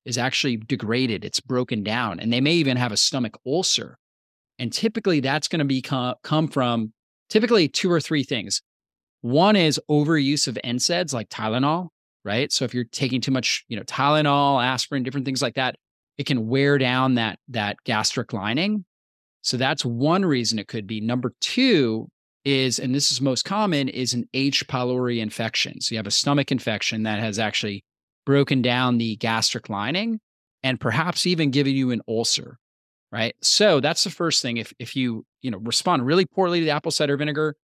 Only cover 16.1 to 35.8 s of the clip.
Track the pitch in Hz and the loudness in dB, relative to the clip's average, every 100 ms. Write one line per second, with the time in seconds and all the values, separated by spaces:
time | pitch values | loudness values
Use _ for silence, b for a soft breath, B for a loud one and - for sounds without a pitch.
16.1 | - 139 131 110 135 139 143 127 127 131 | -8 -2 0 0 2 4 4 4 2 4
17.1 | 123 113 - - 117 104 104 - 110 107 | 2 0 -4 -8 -4 -4 -4 -2 0 0
18.1 | - 110 110 101 123 190 214 180 _ _ | -2 -4 -4 -2 -2 0 -2 -6 _ _
19.1 | _ _ _ - 123 131 151 127 117 139 | _ _ _ -4 0 0 0 -2 0 2
20.1 | 180 190 135 110 110 98 117 98 110 110 | 2 2 2 0 -2 -4 -8 -6 -4 -2
21.1 | 123 120 - - - 262 196 123 110 - | -2 -2 -4 -4 2 4 4 4 0 -6
22.1 | _ _ _ - 139 131 120 151 143 143 | _ _ _ 0 2 2 0 0 0 0
23.1 | - 135 127 - 202 214 151 135 - 127 | 0 0 0 -2 -2 0 0 -2 -2 -4
24.1 | 123 113 127 139 135 - 131 123 127 123 | -4 -4 -2 0 0 -2 -2 0 0 0
25.1 | 120 107 - 113 - - - - 113 101 | -2 -4 -4 -4 -4 -6 -6 -6 -4 -2
26.1 | - - 143 135 131 - 107 - 110 110 | -2 2 2 2 0 -2 -2 -2 -2 -2
27.1 | 104 110 104 107 - 110 101 - _ _ | -2 -2 -2 -2 -2 -4 -6 -12 _ _
28.1 | _ - 139 139 135 123 123 127 120 113 | _ 2 4 4 2 2 2 2 2 0
29.1 | 107 113 113 110 120 - 104 104 170 226 | -2 -2 0 0 -2 -6 -6 -4 -4 -4
30.1 | 220 _ _ _ _ 135 127 127 113 165 | -6 _ _ _ _ -4 -2 0 0 0
31.1 | - 180 175 151 135 139 135 131 117 - | 0 0 2 2 2 2 2 0 -2 -2
32.1 | 113 113 - 123 - _ _ _ _ _ | -2 0 -2 -4 -18 _ _ _ _ _
33.1 | 107 117 - - - 208 156 135 170 - | -4 -4 -2 0 4 6 4 2 0 -4
34.1 | - 170 - 127 117 110 - 117 139 127 | -2 -2 0 -2 -4 -6 -12 -8 -4 -2
35.1 | 113 - _ 131 101 113 113 | -4 -10 _ -8 -6 -4 -2